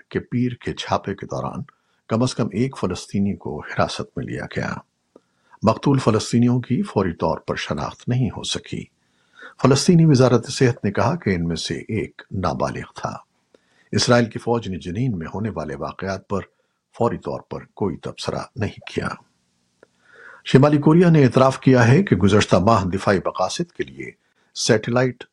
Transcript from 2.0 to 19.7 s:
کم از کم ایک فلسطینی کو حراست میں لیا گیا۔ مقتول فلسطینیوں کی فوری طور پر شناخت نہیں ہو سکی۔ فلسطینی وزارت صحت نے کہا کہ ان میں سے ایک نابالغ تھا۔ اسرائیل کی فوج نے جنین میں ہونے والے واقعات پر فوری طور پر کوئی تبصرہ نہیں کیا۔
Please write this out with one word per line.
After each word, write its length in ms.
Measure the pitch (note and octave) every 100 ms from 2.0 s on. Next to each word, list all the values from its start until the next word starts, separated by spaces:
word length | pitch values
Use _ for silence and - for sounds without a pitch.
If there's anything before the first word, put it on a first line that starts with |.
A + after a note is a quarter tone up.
| -
کم 160 | A2+
از 120 | B2+
کم 120 | - A#2
ایک 260 | G#2 C3 -
فلسطینی 580 | G2+ - - G2+ G2
کو 240 | F2 C#2+ D2
حراست 580 | - - D#2+ - - -
میں 80 |
لیا 200 | B1+ A#1+ -
گیا۔ 180 | - B1 - - _ _ _ _ _ _ -
مقتول 360 | - A2 D3 C3+
فلسطینیوں 600 | B2+ G#2+ - A#2+ A#2+ B2+
کی 200 | A#2+ A#2
فوری 320 | G2+ G#2+ F#2
طور 240 | D#2+ E2 D2+
پر 180 | -
شناخت 540 | D#2 - D2+ A#1+ - -
نہیں 200 | B2 A#2 -
ہو 60 |
سکی۔ 400 | - - - - - _ _ _ _ _ - -
فلسطینی 440 | B2+ C3 - E3+
وزارت 440 | D#3+ B2+ B2+ A#2+ -
صحت 360 | - B2+ A#2
نے 60 | G#2
کہا 240 | G2+ A2+
کہ 140 | F2 G#2+
ان 180 | F2+ E2+
میں 80 |
سے 180 | D#2+ -
ایک 480 | C#2+ - A2 - - -
نابالغ 600 | F#2+ F2 C2 C#2 - -
تھا۔ 220 | - - - _ _ _ _ _ _ -
اسرائیل 380 | - - A#2+ A2+
کی 100 | A#2+
فوج 280 | - A#2 G2+
نے 100 | F2+
جنین 400 | F2+ F#2+ C3 F#2
میں 100 | D#2
ہونے 160 | F#2+ A2
والے 260 | F2 D2+
واقعات 520 | C#2+ D2 - F#2+ F#2+ -
پر 140 | G2 - _ _ _ _ -
فوری 200 | A#2 -
طور 220 | - C2
پر 240 | - C#2+
کوئی 320 | - - G2 C#2
تبصرہ 420 | - - - C2+ -
نہیں 380 | - G2+ - -
کیا۔ 160 | - - - _ _ _ _ _